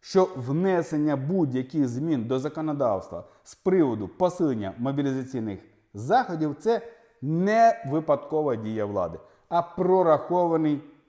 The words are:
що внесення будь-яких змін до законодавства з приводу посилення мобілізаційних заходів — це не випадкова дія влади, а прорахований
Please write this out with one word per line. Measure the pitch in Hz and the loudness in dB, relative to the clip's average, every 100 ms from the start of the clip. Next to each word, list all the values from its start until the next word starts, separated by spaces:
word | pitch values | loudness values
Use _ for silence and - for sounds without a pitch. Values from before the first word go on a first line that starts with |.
що | - 190 185 156 | 0 2 2 0
внесення | 120 147 190 180 165 156 151 143 | -4 0 2 0 0 0 0 0
будь-яких | 135 190 151 127 127 160 135 | 0 0 0 0 -4 0 0
змін | 120 156 147 | 0 -2 -2
до | 113 131 | 0 -2
законодавства | 139 151 156 143 127 98 - 82 - _ | -2 -6 -6 -2 0 0 -4 -12 -14 _
з | - | -20
приводу | - - 185 147 110 95 | -6 0 4 4 0 -6
посилення | - 180 170 165 117 98 92 | 0 -2 2 0 0 -4 -4
мобілізаційних | 123 139 139 131 131 131 110 95 - _ _ | -4 -2 -2 -2 -6 -6 -6 -8 -14 _ _
заходів — | 101 120 226 247 165 156 143 | -12 0 0 0 -2 -4 -2
це | - 226 - - _ _ | -2 -2 -4 -20 _ _
не | 131 160 190 220 226 226 - | -4 0 2 4 4 4 -2
випадкова | 151 156 143 - 156 151 117 | -2 0 0 0 -2 0 -2
дія | 110 110 | -4 -4
влади, | 104 101 87 80 - _ _ | -2 -2 -4 -6 -18 _ _
а | 170 | -2
прорахований | 170 - 180 185 170 151 - 175 175 165 156 147 - - | -2 -2 2 4 6 4 4 0 2 2 2 0 -4 -20